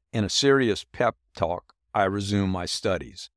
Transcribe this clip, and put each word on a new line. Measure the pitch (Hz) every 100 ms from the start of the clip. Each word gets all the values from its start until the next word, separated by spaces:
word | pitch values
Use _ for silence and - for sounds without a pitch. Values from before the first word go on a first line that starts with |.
| _
and | 113 98
a |
serious | - 139 135 120 95
pep | - - 120 - _ -
talk, | 82 87 _ _ _
I | 107
resumed | 98 101 101 101 95
my | 92 87
studies. | - 104 90 - - -